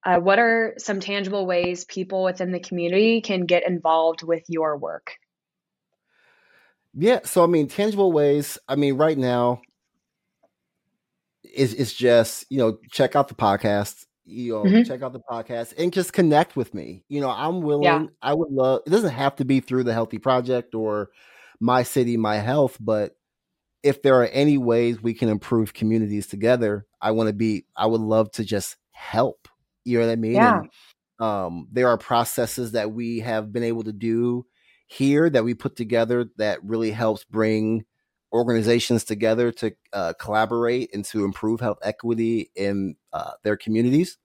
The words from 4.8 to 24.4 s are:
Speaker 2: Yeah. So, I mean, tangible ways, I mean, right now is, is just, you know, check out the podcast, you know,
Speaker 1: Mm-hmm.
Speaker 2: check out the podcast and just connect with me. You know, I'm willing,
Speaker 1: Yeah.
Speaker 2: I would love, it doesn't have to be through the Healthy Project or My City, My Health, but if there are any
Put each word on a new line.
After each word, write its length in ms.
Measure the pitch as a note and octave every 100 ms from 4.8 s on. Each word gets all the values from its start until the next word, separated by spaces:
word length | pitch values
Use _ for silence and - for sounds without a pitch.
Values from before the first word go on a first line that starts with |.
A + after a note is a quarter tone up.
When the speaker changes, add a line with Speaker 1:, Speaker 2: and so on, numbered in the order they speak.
| D#2+ E2 - - _ _ _ _ _ _ _ _ _ _ _ _ _ _ _ _ _
Speaker 2:
Yeah. 260 | - F#3+ B3+
So, 200 | - -
I 40 | E3+
mean, 200 | E3+ C#3+
tangible 440 | - G#3 G#3 G3
ways, 460 | D#3 D3 C#3+ C#3+ - -
I 80 | C#3
mean, 200 | C#3+ C3+
right 220 | D#3 D3+
now 440 | B2+ B2 B2 B2 _ _ _ _ _ _ _ _ _ _ _ _ _ _ _ _ _ _
is, 300 | - - C3+
is 200 | A2 A#2+
just, 520 | - B2 A#2+ A2+ - -
you 80 | C3+
know, 180 | A2+ A2 -
check 240 | - C3 D3
out 120 | C#3
the 80 | -
podcast, 720 | G#2+ G2 G#2+ G#2 G#2 - - _ _
you 280 | A2 A#2+
know, 100 | A2
Speaker 1:
Mm-hmm. 200 | F#3+ G#3+
Speaker 2:
check 180 | A#3 B2+
out 120 | C3
the 60 | B2+
podcast 540 | - A#2 A#2 A#2 A#2 -
and 140 | F3
just 220 | F#3+ F3+
connect 420 | - F3 D3 E3+ -
with 180 | A#2+
me. 300 | G2+ C2 F#2 _
You 120 | C#3+
know, 80 | C3+
I'm 320 | G#2+ D3 F3+
willing, 220 | D3+ D3
Speaker 1:
Yeah. 220 | D3 E3 D#3 _
Speaker 2:
I 120 | C3
would 180 | D3+ D#3+
love, 300 | C3+ C3 C3 -
it 40 |
doesn't 220 | G3 G3+
have 240 | B2 C#3 -
to 80 | C3
be 140 | C3+
through 240 | - B2+
the 100 | A#2+
Healthy 260 | A2+ A2+ A2
Project 540 | C3 B2+ B2 B2 A#2+ A2+
or 340 | A2 G#2 G2+ _ _ _ - _
My 240 | A2+ B2+
City, 340 | B2 - A#2+ A#2
My 200 | G#2+ G#2+
Health, 400 | G#2+ D3 C3+ -
but 360 | A2 A2 G#2 _ _ _ _ _ _ _
if 180 | C#3+ C3+
there 140 | C#3 C3
are 40 | A#2
any 300 | C3